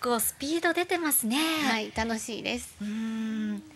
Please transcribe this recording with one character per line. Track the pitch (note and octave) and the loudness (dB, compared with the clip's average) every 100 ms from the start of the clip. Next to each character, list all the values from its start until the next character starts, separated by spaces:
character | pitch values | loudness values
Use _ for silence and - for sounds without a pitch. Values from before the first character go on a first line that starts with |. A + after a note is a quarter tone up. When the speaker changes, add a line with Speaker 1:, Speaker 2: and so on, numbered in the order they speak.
Speaker 1:
構 | B3 A#3 | 0 2
ス | - - | 0 -2
ピ | C#4 E4 | -2 2
ー | |
ド | E4+ | 2
出 | E4+ | 2
て | F4 F4 | 2 2
ま | D#4+ | 2
す | C4+ A3 | 2 2
ね。 | C4 D#4+ D#4+ | 2 2 2
Speaker 2:
は | G3+ A3+ | 2 2
い、 | G#3+ | 0
楽 | A3 A3+ A3 | -2 -2 -2
し | A#3 G#3+ | -4 -4
い | |
で | - A#3+ | -2 -2
す。 | - - | -6 -8
Speaker 1:
う | |
ー | G#3 | -6
ん。 | A3 A3+ A3 A3 A3 G#3+ G3+ G#3 | -4 -2 -2 -2 -2 -2 -4 -8